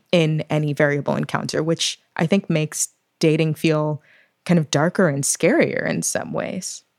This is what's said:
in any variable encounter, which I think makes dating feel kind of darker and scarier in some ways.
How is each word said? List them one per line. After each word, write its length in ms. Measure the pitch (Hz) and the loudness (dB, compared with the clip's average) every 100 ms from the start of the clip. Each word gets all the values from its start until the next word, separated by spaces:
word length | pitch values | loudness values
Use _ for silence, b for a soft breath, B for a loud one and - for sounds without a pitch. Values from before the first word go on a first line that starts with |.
| - | 0
in 300 | 180 160 156 - | 2 2 0 -2
any 240 | 156 151 | -2 -2
variable 440 | 143 147 143 151 139 | 0 2 0 -2 -2
encounter, 440 | 151 147 - 147 | -2 -4 -4 -2
which 380 | 156 165 - - _ | -2 -2 -2 -6 _
I 120 | - 156 | -2 2
think 220 | 196 - | 0 2
makes 420 | 160 156 - - _ _ - | -2 -2 -6 -8 _ _ 0
dating 360 | 160 156 160 | 2 4 2
feel 460 | 151 160 151 151 151 b b b b | 2 2 2 0 -4 b b b b
kind 160 | - 175 | 2 2
of 100 | 147 | 4
darker 380 | 139 165 190 175 | 0 0 2 2
and 160 | 139 | 2
scarier 600 | 139 - 165 311 165 - - | -2 0 2 2 2 0 -4
in 120 | 165 | -4
some 300 | - - - | -4 -4 -6
ways. 520 | - - 190 - - _ | -6 -6 -8 -10 -14 _